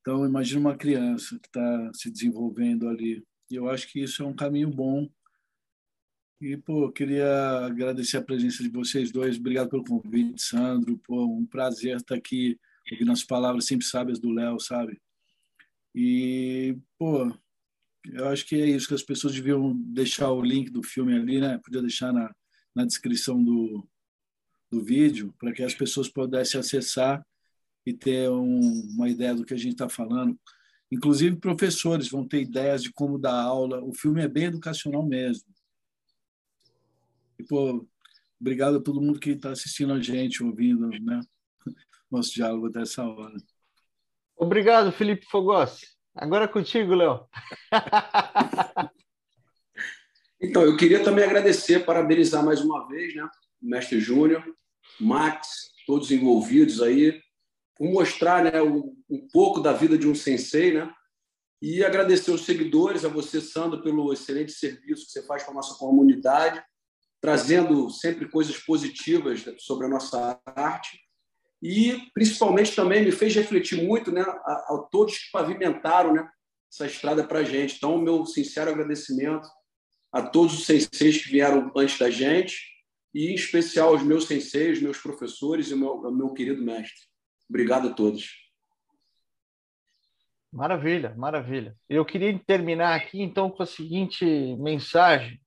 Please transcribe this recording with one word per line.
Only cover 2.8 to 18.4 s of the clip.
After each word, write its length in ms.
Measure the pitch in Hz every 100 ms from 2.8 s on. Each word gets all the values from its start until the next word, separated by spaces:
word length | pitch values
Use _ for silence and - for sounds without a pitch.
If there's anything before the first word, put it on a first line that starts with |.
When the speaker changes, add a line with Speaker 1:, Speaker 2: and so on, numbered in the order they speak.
| 117
Speaker 1:
ali. 380 | 113 113 113 - _ _
E 60 | 127
eu 120 | 123
acho 220 | 127 -
que 100 | 143
isso 220 | 139 -
é 40 | 143
um 80 |
caminho 360 | 135 143 147 151
bom. 380 | 135 131 135 147 _ _ _ _ _ _ _ _ _ _ _ _ _
E, 160 | 131 143
pô, 280 | - 151
eu 80 | 139
queria 760 | - 139 143 143 139 135 131 127
agradecer 520 | 120 127 127 120 127
a 40 |
presença 400 | - 131 123 120
de 60 | 120
vocês 420 | 120 120 143 120
dois. 260 | 127 127 117
Obrigado 320 | 123 127 123
pelo 140 | 135
convite, 560 | 123 117 107 117 120 123
Sandro. 560 | - 120 127 127 117 117
Pô, 260 | - 123
um 220 | 120 113 117
prazer 500 | 127 131 113 120 127
estar 180 | 120
aqui 440 | 123 - 127 123 120 _ _ -
ouvindo 180 | 113 117
as 140 | 120
palavras 420 | - 123 123 123 117
sempre 200 | 131 -
sábias 340 | 127 123 117
do 100 | 117
Léo, 300 | 113 120 117
sabe? 400 | - 123 113 101 _ _ _ _ _ _ _ _ _
E, 840 | 123 123 127 127 131 127 131 131 127 _ _
pô, 340 | 165 147 123 - _ _ _ _ _ _ -
eu 160 | 127 135
acho 180 | 143